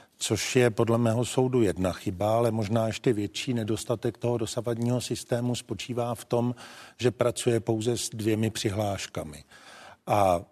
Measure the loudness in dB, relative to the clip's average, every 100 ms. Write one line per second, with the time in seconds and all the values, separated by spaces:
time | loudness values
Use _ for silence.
0 | -20 _ -2 -2 2 4 4 4 2 4
1 | 2 2 0 0 2 4 2 2 -2 -2
2 | -6 -2 0 2 2 0 0 0 0 0
3 | 0 0 -2 -6 -4 -4 -2 -4 -2 -2
4 | -4 -2 -2 -2 -2 -4 -4 -2 0 -2
5 | -2 -8 -4 -2 -2 -4 -6 -10 -6 -4
6 | -4 -6 -2 0 2 -2 -12 -20 -20 -2
7 | 0 2 0 2 2 2 2 0 0 -2
8 | -4 -2 0 2 0 0 -2 0 -2 -4
9 | -6 -8 -10 -14 -20 -20 -20 -20 -20 -14
10 | 0 4 4 4 -2